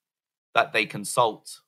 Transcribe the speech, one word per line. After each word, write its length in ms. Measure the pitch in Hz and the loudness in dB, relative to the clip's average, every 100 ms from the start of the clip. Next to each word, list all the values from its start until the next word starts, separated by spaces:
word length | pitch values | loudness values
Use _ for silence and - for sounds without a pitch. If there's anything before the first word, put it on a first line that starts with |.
| _ _ _ _ _ | _ _ _ _ _
that 180 | 117 110 | 0 2
they 140 | 113 107 | 0 -2
consult 760 | 104 98 - 120 98 - - | -4 -4 0 0 0 -14 -20